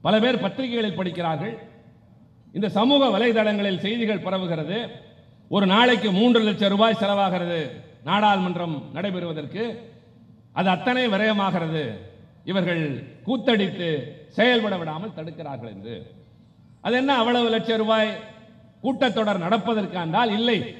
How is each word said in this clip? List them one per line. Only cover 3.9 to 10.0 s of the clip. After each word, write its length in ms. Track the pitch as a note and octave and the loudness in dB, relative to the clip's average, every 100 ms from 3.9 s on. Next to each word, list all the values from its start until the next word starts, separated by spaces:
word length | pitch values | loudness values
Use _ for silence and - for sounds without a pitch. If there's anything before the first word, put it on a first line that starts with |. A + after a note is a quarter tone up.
| A#3 A3 G3+ F3+ | -2 -2 -2 -2
பரவுகிறது, 520 | F#3+ F3+ D#3+ D3+ G#3 A3 - - - - - - | -4 -2 -4 -4 -6 -8 -14 -20 -20 -20 -20 -2
ஒரு 140 | G3 G3 | 2 4
நாளைக்கு 440 | G3+ B3 A3+ G#3+ | 6 6 4 2
மூன்று 300 | F#3 A#3+ A#3 | 4 6 6
லட்சம் 320 | G#3+ F#3 G3+ | 4 2 2
ரூபாய் 260 | G3+ A3+ A3 | 4 2 4
செலவாகிறது 600 | G3+ G3+ G3 F3+ F3 E3+ C3+ - - - - | 0 2 2 0 -2 -4 -6 -10 -18 -14 -2
நாடாளுமன்றம் 720 | G3 G#3+ G3 F3+ F3+ E3+ D3 C3+ | 2 4 4 0 -2 -4 -6 -8
நடைபெறுவதற்கு, 680 | C3+ G3+ F#3 E3+ D#3+ D3 F#3 A#3 - - - | -6 -6 -4 -6 -8 -8 -6 -8 -8 -16 -20